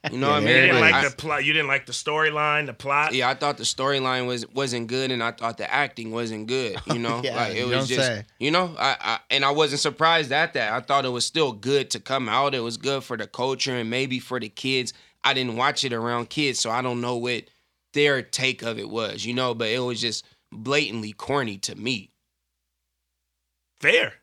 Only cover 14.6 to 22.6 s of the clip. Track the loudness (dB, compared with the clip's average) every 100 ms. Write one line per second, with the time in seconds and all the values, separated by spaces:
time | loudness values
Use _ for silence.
14.6 | -2 -2 -2 -10 -20 _ 0 2 0 2
15.6 | 0 2 -2 -2 -2 -2 -4 -2 0 0
16.6 | -2 0 -2 -2 -2 -2 -2 -4 -8 _
17.6 | _ _ _ 2 4 2 -2 -2 -2 -2
18.6 | -6 -6 -6 -4 -4 -4 -4 -2 -2 0
19.6 | -2 -2 -2 -4 -4 -4 -10 _ _ -14
20.6 | -2 0 0 -4 -8 -10 -4 -2 -2 -6
21.6 | -10 -6 -4 -4 -8 _ _ _ _ _